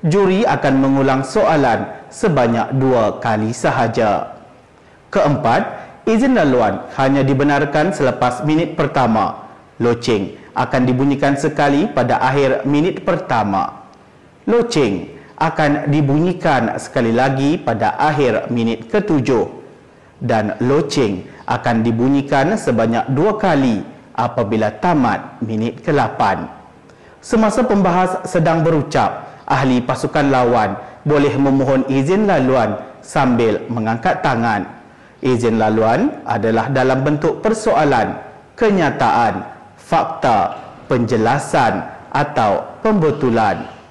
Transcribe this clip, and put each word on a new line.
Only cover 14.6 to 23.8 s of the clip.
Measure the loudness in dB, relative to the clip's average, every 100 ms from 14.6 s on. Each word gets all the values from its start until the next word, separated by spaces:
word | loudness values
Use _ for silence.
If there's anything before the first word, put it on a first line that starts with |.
| 2 2 0 0 -6 -16 -20 -4
akan | -4 0 0 0 0
dibunyikan | 0 2 2 0 0 0 0 0 -4
sekali | -6 -2 0
lagi | 2 0 0 0 0
pada | -2 -2 -2 0
akhir | 0 2 2 0 -2
minit | -2 0 -2 -2
ketujuh. | -2 0 0 2 0 0 -6 -20 -20 -20 -20 -20 -10
Dan | -2 0 0 -2
loceng | 0 0 0 0 0 -2 -8 -16 -6
akan | -4 0 0
dibunyikan | 0 0 2 0 0 0 2
sebanyak | 0 0 0 0 0 -2 0
dua | 0 0
kali | 0 2 2 0